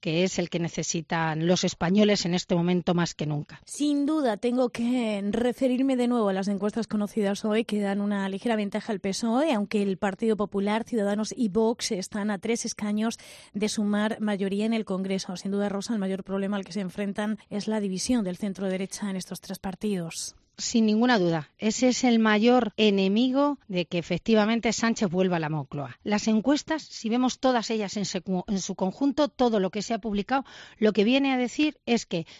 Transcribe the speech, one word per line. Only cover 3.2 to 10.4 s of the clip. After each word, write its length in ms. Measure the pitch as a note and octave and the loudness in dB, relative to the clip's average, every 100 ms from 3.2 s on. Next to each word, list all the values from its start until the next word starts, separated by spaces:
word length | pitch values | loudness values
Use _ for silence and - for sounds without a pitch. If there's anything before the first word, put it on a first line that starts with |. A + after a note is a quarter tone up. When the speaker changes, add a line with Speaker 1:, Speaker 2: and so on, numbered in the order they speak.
Speaker 1:
nunca. 380 | D3+ D3 D#3 - | -4 -4 -6 -14
Speaker 2:
Sin 400 | - - D4 C#4+ | -14 -4 0 2
duda, 320 | C#4+ D#4 C4 G#3 | 2 2 0 0
tengo 320 | A#3+ B3 B3 | 0 0 0
que 580 | A#3+ A#3 B3+ A3+ G3+ G3+ | 0 0 0 0 -2 -2
referirme 640 | G3+ A#3+ A#3+ C4 B3 C4+ B3+ | 0 0 2 2 2 2 2
de 100 | A#3+ | 2
nuevo 220 | A#3+ G#3 | 2 2
a 60 | |
las 140 | F#3+ G3 | 2 0
encuestas 380 | G3+ G#3 A#3 G#3 | 0 -2 -2 -2
conocidas 600 | G#3+ G#3 - G3 G3+ A3 | -2 -2 0 0 0 0
hoy 180 | G#3+ | 0
que 160 | A3+ G#3 | 0 -2
dan 220 | G3+ G3+ | -2 0
una 260 | G3+ G3+ G3 | 0 -2 -2
ligera 280 | F#3+ A#3+ A3 | -4 -2 -2
ventaja 360 | G3+ G#3+ - | -2 -4 -4
al 80 | G3+ | -4
pesoe, 500 | G3 F#3+ A#3 A#3 D#4+ | -4 -2 0 2 2
aunque 280 | A3+ G3+ G#3+ | 0 0 0
el 140 | G3+ F#3+ | 0 0
Partido 400 | G#3 F#3+ A3+ | -2 0 0
Popular, 480 | G#3 | 0